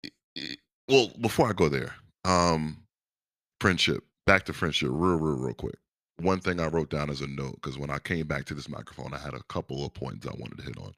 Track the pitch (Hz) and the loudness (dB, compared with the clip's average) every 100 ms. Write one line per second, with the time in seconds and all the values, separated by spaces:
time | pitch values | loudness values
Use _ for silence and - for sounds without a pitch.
0 | - _ _ - 73 - _ _ - 135 | -18 _ _ -12 -10 -10 _ _ 4 6
1 | 110 - 113 - 127 92 80 67 62 - | 6 0 0 2 2 4 2 2 -4 -12
2 | _ _ 92 90 87 80 78 76 _ _ | _ _ 2 4 4 2 0 -8 _ _
3 | _ _ _ _ _ _ 104 87 - 69 | _ _ _ _ _ _ 0 2 2 0
4 | _ _ - 95 - - 87 - 69 69 | _ _ 4 4 4 -2 0 0 0 2
5 | 92 85 78 67 64 57 - - _ _ | 4 4 2 0 -2 -4 -8 -10 _ _
6 | _ - 87 95 92 87 80 82 76 76 | _ -2 0 2 0 0 0 0 0 -2
7 | 73 69 69 69 67 - 76 67 69 71 | -2 -4 -6 -6 -8 -8 -10 -8 -6 -6
8 | - 87 78 69 67 76 67 69 - - | -2 -2 -2 -4 -4 -10 -8 -12 -12 -12
9 | 65 69 71 62 - 87 - 67 71 - | -10 -8 -10 -12 -8 -8 -6 -6 -6 -6
10 | 65 50 - - - - 67 - - | -10 -8 -10 -10 -10 -12 -12 -12 -14